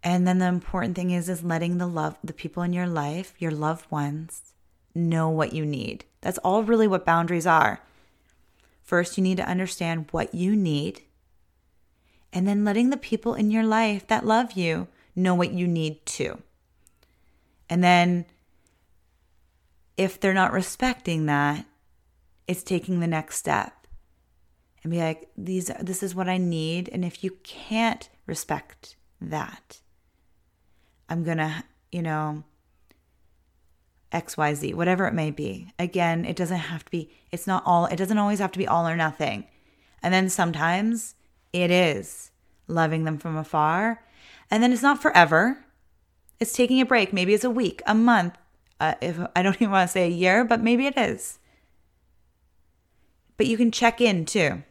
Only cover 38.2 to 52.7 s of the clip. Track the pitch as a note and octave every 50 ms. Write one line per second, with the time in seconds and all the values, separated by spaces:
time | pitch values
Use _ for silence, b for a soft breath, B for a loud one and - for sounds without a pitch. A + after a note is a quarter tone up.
38.2 | G#3 G3+ G#3+ G3 G3+ F#3 F#3+ F3+ F#3+ - - E3+ E3+ E3 E3 E3+ D#3+ D#3 D3 -
39.2 | D#3 C3+ G#2 G2+ - _ b b b b b b b b b b - F3 F#3 F#3
40.2 | F#3 F#3 F3+ - F3+ E3+ D#3+ D3+ D#3 E3 F3 F#3+ G#3 A3+ A#3 A3+ - - - _
41.2 | _ _ _ _ _ _ - F3 F3+ F3 F3 F3+ F#3 E3 C#3+ G2+ F#2 - - -
42.2 | - - _ _ _ _ _ _ _ - - E3 E3 D#3+ D#3+ D#3+ D#3+ D#3+ D#3 D3
43.2 | - E3 D#3+ D#3 D#3 - - D#3 D3+ D#3 D#3+ F3+ G#3 A3+ A#3 - B B B B
44.2 | B B B B B B - G#3+ A#3 B3 B3+ A#3+ B3 C#4 C#4+ C#4 - - - F3+
45.2 | E3+ D3+ D#3 D#3+ G3 A#3+ C#4 - - _ _ _ _ _ _ _ _ _ _ _
46.2 | _ _ _ _ A3+ A3 - - B3 B3 C4 C4 C4 B3+ C4 A#3 G3+ F#3 G3+ F#3+
47.2 | F3+ F#3 G#3 G#3 B3 B3+ A#3 B3 A#3+ - - - - - G#3 A3 A3+ A#3+ A#3 G#3
48.2 | F3 F3 - - _ _ _ _ _ _ _ _ - D#3 D3+ - - E3 E3+ D#3+
49.2 | F3+ - _ F3 F#3 G3 F#3+ - A#3 G#3 G3 F#3+ F#3 F3 - F#3+ F3+ E3+ F3 E3+
50.2 | F3+ F#3 F#3 A3 B3 A3+ A#3 A3+ A3+ A3+ A#3+ A#3+ C4+ C#4+ C4+ C#4+ A3+ G3 - -
51.2 | - - - _ _ _ _ _ _ _ _ _ _ _ _ _ _ _ _ _
52.2 | _ _ _ _ _ _ _ _ _ _